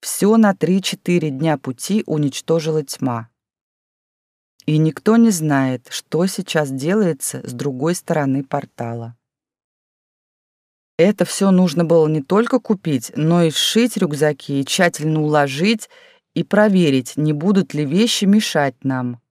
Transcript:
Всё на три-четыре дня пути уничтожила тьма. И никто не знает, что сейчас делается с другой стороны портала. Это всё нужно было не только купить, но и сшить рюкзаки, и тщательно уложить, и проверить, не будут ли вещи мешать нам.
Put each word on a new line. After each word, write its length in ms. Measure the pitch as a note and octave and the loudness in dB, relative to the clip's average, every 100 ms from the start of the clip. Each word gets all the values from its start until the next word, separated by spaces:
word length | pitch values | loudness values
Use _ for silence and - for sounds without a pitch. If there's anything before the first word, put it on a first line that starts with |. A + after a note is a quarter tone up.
Всё 340 | - - G3 A3+ | -10 -2 2 4
на 180 | G#3+ | 4
три-четыре 760 | F#3+ D#3 F#3 F#3+ - - F3 D#3 | 2 0 0 -2 -8 -2 0 0
дня 280 | C3 D#3+ D3 | -2 -2 -2
пути 460 | - B2 - G3+ - | -4 -10 -4 -4 -2
уничтожила 760 | D#3 C#3+ - - E3 D#3 D#3 | -2 -2 -4 -2 -2 0 -4
тьма. 460 | C#3+ - C3 A#2 A#2 _ _ _ _ _ _ _ _ _ _ _ _ _ - | -4 -6 -4 -4 -8 _ _ _ _ _ _ _ _ _ _ _ _ _ -2
И 120 | D#3 | 0
никто 380 | D#3 - - A3+ | 0 0 2 4
не 140 | A#3 | 4
знает, 580 | F3+ D#3 C#3+ C3+ B2+ - | 2 0 0 0 -4 -8
что 360 | - - D#3+ F#3 | -16 -6 -2 -2
сейчас 440 | - F#3 D#3+ D3 | -4 -4 -2 -2
делается 720 | C3+ C#3+ G3+ G3 C#3+ - C3 - | -4 -2 0 0 -2 -6 -10 -12
с 60 | |
другой 420 | B2 C#3 B2+ D3+ F3+ | -8 -6 -4 -4 -4
стороны 480 | - D#3+ C#3 C3+ | -2 -2 0 -2
портала. 720 | C#3 D3 - - A#2 A#2 A#2 A#2 _ _ _ _ _ _ _ _ _ _ _ _ _ _ _ _ _ - | -2 -8 -8 -12 -10 -8 -12 -16 _ _ _ _ _ _ _ _ _ _ _ _ _ _ _ _ _ 0
Это 260 | E3+ G3+ | 2 2
всё 280 | E3+ - G3 | -2 0 2
нужно 340 | F#3 F#3 D3+ E3 | 4 2 0 2
было 220 | E3 D#3 | 4 4
не 120 | D#3 | 0
только 380 | C#3 G3 A#3+ C4 | 0 0 2 -2
купить, 540 | - G3 - C#3 - - | 0 -4 0 -4 -4 -4
но 280 | D#3 E3+ | 0 2
и 80 | E3 | 2
сшить 440 | C#3+ - A3 A#3+ A3 | 2 0 2 0 0
рюкзаки, 640 | F#3 D3 D3+ D3 - C#3 | -2 0 -2 -2 -4 -4
и 60 | C#3 | -2
тщательно 560 | - F3 - D3+ D#3 | 0 0 0 -2 0
уложить, 680 | D3+ D3+ C#3+ C3+ F#3+ A3+ - - _ _ _ | 0 2 0 0 0 -2 -4 -20 _ _ _
и 100 | - | -6
проверить, 680 | E3 G3+ G#3+ F#3+ E3 C3+ B2 - | -2 2 4 4 4 2 -2 -2
не 160 | D3+ | -2
будут 420 | D3+ E3+ G3 D#3+ | 0 0 0 0
ли 120 | D3+ D3 | -4 -2
вещи 400 | E3 A#3 - G3 | 0 0 0 2
мешать 500 | G#3 G#3+ D#3+ C#3+ - | 2 2 0 -2 -2
нам. 380 | C3+ C3 B2 A#2+ _ | -4 -4 -6 -10 _